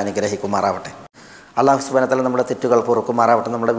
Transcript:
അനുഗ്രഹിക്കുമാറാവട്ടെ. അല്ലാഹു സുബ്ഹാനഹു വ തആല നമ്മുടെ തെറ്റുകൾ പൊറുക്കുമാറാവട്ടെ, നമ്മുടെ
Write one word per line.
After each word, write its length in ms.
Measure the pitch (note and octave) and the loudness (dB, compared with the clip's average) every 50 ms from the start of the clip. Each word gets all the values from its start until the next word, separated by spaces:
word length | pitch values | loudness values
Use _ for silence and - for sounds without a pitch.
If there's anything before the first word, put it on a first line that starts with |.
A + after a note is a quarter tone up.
| G2+ | 0
അനുഗ്രഹിക്കുമാറാവട്ടെ. 880 | G2+ F#2+ G#2 G2 G#2 G#2 G2 - G2+ G2+ G2 F#2+ G2 F#2 F#2+ - - - - - - _ - - - - - - - - - | -2 -2 -2 -2 -2 -2 -4 -4 -4 -2 -2 0 -2 -2 -4 -8 -12 -16 -18 -20 -20 _ -20 -20 -20 -20 -20 -20 -6 -2 2
അല്ലാഹു 220 | B2+ C#3 C#3 C3+ C#3 | 2 4 2 2 0
സുബ്ഹാനഹു 220 | - C3+ C3 B2+ B2 | 0 0 0 2 2
വ 40 | C3 | 2
തആല 120 | C3 B2+ | 0 0
നമ്മുടെ 200 | B2 B2 B2+ B2 - | 0 0 -2 -2 -2
തെറ്റുകൾ 280 | A#2+ - - B2 A#2+ A#2 A2+ A#2+ | -2 -4 0 2 2 2 4 2
പൊറുക്കുമാറാവട്ടെ, 640 | A#2+ A2+ A2+ - A#2+ A#2 A#2 A2+ A#2+ A2 A2 B2 A#2 | 0 0 0 0 0 2 4 4 4 2 0 -2 -4
നമ്മുടെ 200 | A#2 A#2 A#2 A#2 | -2 -2 0 0